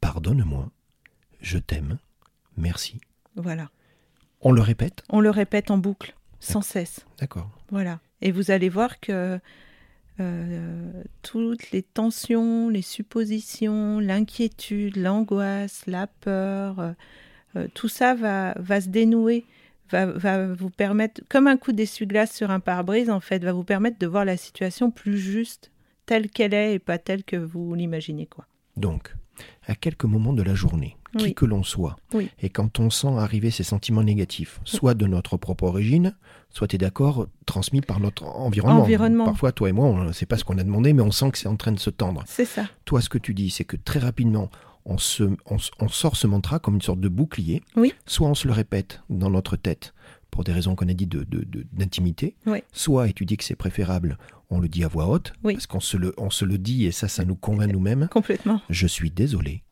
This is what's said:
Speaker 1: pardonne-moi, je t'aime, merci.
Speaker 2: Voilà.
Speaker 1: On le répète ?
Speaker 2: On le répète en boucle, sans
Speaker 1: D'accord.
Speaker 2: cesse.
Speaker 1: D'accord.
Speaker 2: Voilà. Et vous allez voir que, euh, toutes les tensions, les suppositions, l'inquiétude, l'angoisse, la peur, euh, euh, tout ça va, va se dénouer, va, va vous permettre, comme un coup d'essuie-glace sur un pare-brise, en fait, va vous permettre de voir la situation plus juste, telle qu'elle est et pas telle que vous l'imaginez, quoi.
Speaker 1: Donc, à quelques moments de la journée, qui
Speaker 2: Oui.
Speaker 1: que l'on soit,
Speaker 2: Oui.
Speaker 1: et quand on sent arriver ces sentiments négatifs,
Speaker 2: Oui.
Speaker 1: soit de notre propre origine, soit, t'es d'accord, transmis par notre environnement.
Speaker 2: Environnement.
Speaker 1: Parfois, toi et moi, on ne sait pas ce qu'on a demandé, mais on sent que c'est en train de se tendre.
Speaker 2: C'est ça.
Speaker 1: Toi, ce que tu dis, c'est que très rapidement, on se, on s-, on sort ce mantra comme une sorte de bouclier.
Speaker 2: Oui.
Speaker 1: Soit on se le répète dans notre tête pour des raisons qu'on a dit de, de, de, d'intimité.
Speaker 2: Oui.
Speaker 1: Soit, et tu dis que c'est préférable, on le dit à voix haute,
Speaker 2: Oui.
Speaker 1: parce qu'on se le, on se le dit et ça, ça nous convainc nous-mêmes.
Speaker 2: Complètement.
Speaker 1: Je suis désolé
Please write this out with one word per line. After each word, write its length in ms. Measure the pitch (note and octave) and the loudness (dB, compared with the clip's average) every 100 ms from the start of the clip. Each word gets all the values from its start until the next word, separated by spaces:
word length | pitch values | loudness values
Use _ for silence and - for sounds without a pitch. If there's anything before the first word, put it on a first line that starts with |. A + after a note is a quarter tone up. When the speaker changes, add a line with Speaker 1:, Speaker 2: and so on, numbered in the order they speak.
Speaker 1:
pardonne-moi, 680 | - E2 D#2+ C3+ F#2+ C#2 C2 _ _ _ _ _ _ _ | -2 -2 0 2 2 -2 -6 _ _ _ _ _ _ _
je 180 | - F2 | -4 -4
t'aime, 400 | - D2 C#2+ G#2 _ _ _ _ _ - | -2 -4 -4 -6 _ _ _ _ _ -4
merci. 440 | E2+ E2+ - A2 _ _ _ | -4 -4 -8 -12 _ _ _
Speaker 2:
Voilà. 340 | - F3 D#3+ D3+ _ _ _ _ _ _ _ | -8 -6 -6 -8 _ _ _ _ _ _ _
Speaker 1:
On 100 | B2+ | 6
le 80 | B2+ | 6
répète ? 400 | G#2+ A#2 - - - | 6 2 -2 -6 -2
Speaker 2:
On 100 | G#3+ | 4
le 120 | G#3+ | 4
répète 420 | G#3 G3+ G#3 G3+ | 4 0 -2 0
en 60 | G3+ | 0
boucle, 360 | F#3 G3 - - _ - | 0 -4 -10 -20 _ -18
sans 220 | - G#3+ | -4 -4
Speaker 1:
D'accord. 40 | G3+ | -2
Speaker 2:
cesse. 300 | G3+ E3+ - - - | -4 -6 -10 -20 -10
Speaker 1:
D'accord. 320 | C#3 - F#2 - - | -8 -8 -12 -14 -8
Speaker 2:
Voilà. 260 | G3+ F3+ E3 _ _ | -4 -4 -6 _ _
Et 100 | F#3+ | -2
vous 220 | F3+ G3+ | 0 2
allez 160 | F#3+ F#3 | 2 2
voir 320 | F3+ A#3+ - | 0 -2 -4
que, 400 | - F#3+ F3+ F#3 - - - _ _ _ _ - | -6 -4 -2 -6 -10 -20 -20 _ _ _ _ -8
euh, 800 | F#3 F3 E3+ E3+ E3+ E3+ F3 F3+ F3+ - | -6 -6 -6 -8 -8 -10 -12 -14 -16 -18
toutes 480 | - A3+ A3+ A#3 - | -10 -4 -2 -4 -4
les 120 | F#3+ | -6
tensions, 840 | F#3+ - A3+ A3+ - A#3 A3+ A3+ A#3 | -4 -2 -2 -2 0 2 2 2 0
les 140 | G#3+ | 0
suppositions, 1160 | F3+ - G#3 A3+ A3 G#3+ - - G#3+ G#3+ G#3 G#3+ | -4 -8 -6 -2 -2 -2 -6 -4 -2 0 0 0
l'inquiétude, 1000 | G3+ F#3+ G#3+ - A3+ - - G#3 G#3 G3 | 0 0 0 0 -2 -2 -6 -4 -2 -2
l'angoisse, 880 | F#3 G3+ G#3+ G3 G3 G3 G3+ - - | 0 0 0 0 0 -2 -6 -8 -8
la 200 | F3+ G3 | -6 -6
peur, 720 | _ - F#3+ F#3+ G3 G3 F#3+ | _ -4 -2 -2 -2 -4 -4
euh, 120 | E3+ E3+ - - - - _ F#3 | -6 -8 -16 -20 -20 -20 _ -8
euh, 100 | E3 | -8
tout 140 | - A3+ | -6 -6
ça 260 | - B3 | 0 2
va, 380 | B3 A3 G3 F#3 - | 2 0 -2 -2 -6
va 220 | F3+ G3+ | 0 0
se 80 | F#3+ | 0
dénouer, 560 | F#3+ A3+ A#3 A3+ A#3 A#3 _ _ _ _ | 2 4 4 4 2 -2 _ _ _ _
va, 160 | F3+ F#3+ | 0 0
va 460 | F3 F#3+ F#3+ F#3+ | 0 0 0 0
vous 180 | F3+ F#3 | -4 -6
permettre, 520 | - G3+ G#3 A3 - - | -2 0 2 0 -4 0
comme 180 | C#4 C#4 | 4 6
un 100 | C4 | 6
coup 160 | - | 2
d'essuie-glace 640 | G#3+ A3 - G#3 G3+ A3 | 0 0 -2 -2 2 0
sur 160 | - G#3 | 0 -2
un 100 | F#3+ | 0
pare-brise, 500 | F#3 F3+ F#3 G#3+ A#3+ | 0 -2 0 2 2
en 100 | G3+ | 0
fait, 220 | - F#3+ | 0 -2
va 100 | F3 | 0
vous 120 | F3+ | -2
permettre 340 | F3+ G3 G#3+ A#3 | 0 0 0 0
de 80 | F3 | -2
voir 180 | F#3 | 0
la 120 | G3 F3+ | 0 -2
situation 540 | - - F#3 F3 B3 | -6 -6 -6 0 -2
plus 280 | A#3 - G3+ | -2 -4 -2
juste, 520 | F#3+ G3+ A#3 - _ _ _ _ - | -2 -4 -4 -8 _ _ _ _ -2
telle 220 | A3+ G#3+ | 0 0
qu'elle 260 | - G#3 | 0 2
est 200 | G#3 G#3+ | 2 2
et 40 | G3+ | 0
pas 200 | - E3+ | -2 -6
telle 260 | - F#3+ | -2 -6
que 120 | G3 F3+ | -4 -6
vous 380 | D#3+ E3+ F3 | -6 -8 -6
l'imaginez, 520 | E3+ F3 D#3+ D#3 D3+ D#3 | -4 -4 -4 -6 -10 -10
quoi. 200 | - - _ _ - | -16 -20 _ _ -4
Speaker 1:
Donc, 380 | G2+ D#2 - - - - - - - | -2 -2 -8 -14 -16 -20 -20 -20 -8
à 80 | |
quelques 300 | A2 - D#3+ | -4 -4 -2
moments 280 | A2+ G#2+ A2 | 0 2 2
de 100 | C3+ | 2
la 120 | F#2 | 2
journée, 420 | F#2+ F#2+ E2 C#2 - - A3 | 2 2 0 -4 -8 -8 -2
qui 60 | |
Speaker 2:
Oui. 100 | G#3+ | 0
Speaker 1:
que 100 | - | 2
l'on 180 | A#2+ G#2 | 2 2
soit, 340 | F#2+ - E2+ E2+ _ | -2 -2 -4 -4 _
Speaker 2:
Oui. 160 | A3+ - - | -4 -4 -4
Speaker 1:
et 80 | G2+ | -6
quand 320 | - G#2+ - | -2 -2 2
on 80 | A2+ | 2
sent 200 | - C#3 B2+ | 2 0 2
arriver 320 | G#2+ A2 A2+ | 2 2 0
ces 140 | A2+ | 0
sentiments 380 | F2+ G2+ - A2 | -2 -2 2 4
négatifs, 580 | G#2+ G#2 F#2 - E2+ - | 4 4 0 -4 -10 -10
Speaker 2:
Oui. 60 | - - | -6 2
Speaker 1:
soit 180 | C3 | 2
de 120 | A#2+ G2+ | 4 2
notre 300 | F#2 - F2+ | 2 0 -4
propre 280 | - F#2 | -4 -2
origine, 520 | F#2 F#2 G#2+ D3+ F3 G3 _ - _ | 0 0 2 4 2 -2 _ -20 _
soit, 200 | - G2+ | -6 -2
t'es 100 | F#2+ | 0
d'accord, 500 | F#2 - C#3 C3+ G2+ - | 0 2 2 2 -4 -8
transmis 380 | - G2 F#2 C3+ | -6 -4 0 0
par 180 | C#3 G2 | 0 0
notre 240 | G2+ - | -2 -2
environnement. 560 | - - B2+ G2+ - A3+ | -10 -6 -2 2 6 8
Speaker 2:
Environnement. 420 | A3 A3 A3+ A3+ A3+ | 8 6 4 4 2
Speaker 1:
Parfois, 260 | G#3+ C3 | 2 0
toi 160 | - G2+ | 2 0
et 40 | |
moi, 140 | F#2+ C#3 | 4 4
on 180 | F#2+ | 4
ne 80 | F2+ | 0
sait 140 | F2 - | -2 -2
pas 120 | A#2 | -2
ce 60 | |
qu'on 120 | - F#2+ | 0 0
a 60 | |
demandé, 300 | F#2 G2+ C3 | 2 4 6
mais 80 | D3 | 6
on 80 | G#2+ | 6
sent 200 | G2 C3+ | 4 0
que 60 | B2+ | 0
c'est 100 | - | -4
en 80 | G#2+ | -2
train 160 | - | 0
de 60 | G#2 | -2
se 120 | - | -2
tendre. 340 | - F#2+ F2+ - | -2 -2 -2 -8
Speaker 2:
C'est 200 | - B3 | -2 -2
ça. 200 | - G#3 - - | -2 -8 -8 -2
Speaker 1:
Toi, 160 | C3+ | 0
ce 80 | A#2+ | 2
que 80 | C3 | -2
tu 160 | - | -4
dis, 160 | G2 G2 | -2 -2
c'est 140 | - | -4
que 120 | - - | -8 -8
très 220 | - D#3 | -4 -2
rapidement, 520 | A#2+ A2+ A#2 G#2+ F#2+ - - _ | 0 2 2 2 -2 -8 -20 _
on 140 | - F#2 | -6 -4
se, 260 | - - G2+ G2 - | -2 0 0 0 -4
on 100 | - | -6
s-, 140 | - - | -6 -4
on 100 | G#2+ | -4
sort 280 | - E3 - | 0 0 2
ce 100 | A2+ | 2
mantra 320 | G2+ F#2 D#3+ | 2 0 -2
comme 160 | - | 0
une 80 | G2+ | 0
sorte 180 | - F#2 | 0 0
de 80 | F#2+ | 0
bouclier. 540 | F2+ D#3 - E2 E2 - - | 0 -2 -2 -2 -2 -2 2
Speaker 2:
Oui. 180 | A#3+ - - | 2 2 -8
Speaker 1:
Soit 220 | - D#3 | 0 2
on 60 | |
se 140 | C#3+ C3+ | 2 2
le 40 | |
répète 460 | A2 G#2+ G2 F#2+ - - | 0 0 -2 -2 -8 -6
dans 200 | G2 F#2+ | -2 2
notre 260 | F#2+ F#2+ - | 2 0 -2
tête 380 | - D#2 - _ - - _ | -2 -4 -8 _ -20 -20 _
pour 140 | - | -4
des 80 | F2+ | 0
raisons 220 | F2 F2 | 0 0
qu'on 140 | F#2 F2+ | 0 0
a 60 | |
dit 120 | F2+ F#2 | 0 -2
de, 180 | D#2 | -4
de, 200 | D2 E2 | -4 -6
de, 220 | - - - | -6 -8 -10
d'intimité. 640 | F#2 F#2+ - F2+ E2 F3 - - | -4 -4 0 -2 0 -4 -4 -4
Speaker 2:
Oui. 160 | G#3 - | -4 -6
Speaker 1:
Soit, 360 | - - C3 A#2+ | -8 0 2 2
et 40 | |
tu 120 | - F#2 | 0 -2
dis 100 | G#2 | -2
que 80 | |
c'est 100 | - | -4
préférable, 640 | - F#2 - F2+ F#2 E2+ C2+ - - _ | -4 -4 -2 0 0 0 -4 -12 -20 _
on 80 | F2+ | -2
le 80 | E2+ | 0
dit 140 | D#2 | 0
à 60 | E2 | 0
voix 200 | E2 D#2+ | 0 0
haute, 260 | D3 - - | 0 -2 -6
Speaker 2:
Oui. 100 | G#3+ | -2
Speaker 1:
parce 120 | G#3+ - | -2 -4
qu'on 120 | - | -6
se 160 | - G3 | -2 -2
le, 160 | F3+ - | -2 -2
on 140 | G2+ | -4
se 140 | - F#2+ | -2 0
le 100 | F#2+ | 0
dit 260 | F#2+ B2+ G2 | 0 0 0
et 40 | |
ça, 160 | - G2+ | 0 -4
ça 180 | - | -2
nous 120 | F2+ F#2 | -2 -2
convainc 340 | - G#2 G#2 | 0 0 2
nous-mêmes. 360 | G2 F#2 B2+ D#3 | 2 2 2 2
Speaker 2:
Complètement. 500 | A3 G#3 F#3+ - G#3+ - | 2 0 -2 0 0 0
Speaker 1:
Je 160 | E2+ F2 | 0 2
suis 240 | - E2 | 2 -4
désolé 520 | E2 B2+ G#2+ C#2+ D2+ - | 0 0 2 -2 -6 -12